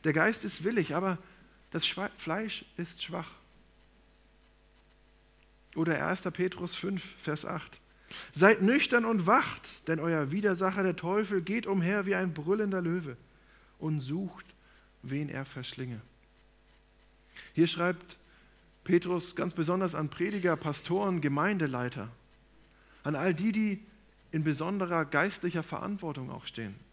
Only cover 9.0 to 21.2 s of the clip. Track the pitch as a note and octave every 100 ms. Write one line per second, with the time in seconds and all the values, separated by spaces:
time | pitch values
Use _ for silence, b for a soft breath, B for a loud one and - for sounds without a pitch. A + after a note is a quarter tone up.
9 | A3+ A3 E3+ B3 - - - - - D#3+
10 | E3 D#3+ C#3 F#3 G#3 F3 F#3+ F#3+ F#3+ D#3
11 | E3+ G3+ G3 G3 E3 A3+ G#3 G3 E3+ G#3
12 | F#3+ F#3 F#3 D#3 D3+ G#3 G#3 F#3+ E3+ F3+
13 | D3+ A#2+ b b b b b b D#3 D3+
14 | B2+ E3 F#3+ - - - b b b b
15 | C3 C#3 D3 - C3+ C3 A#2+ - B2+ A2+
16 | - - - - - - _ - _ _
17 | - _ B B B - E3 E3+ F3 F3
18 | - - b b b b b - - F3
19 | F3 F3+ D#3+ - F3+ E3+ D#3+ F#3 F#3 D#3+
20 | D3+ - F#3 G#3 F3 D#3 D#3 C#3+ - F#3
21 | G3+ F3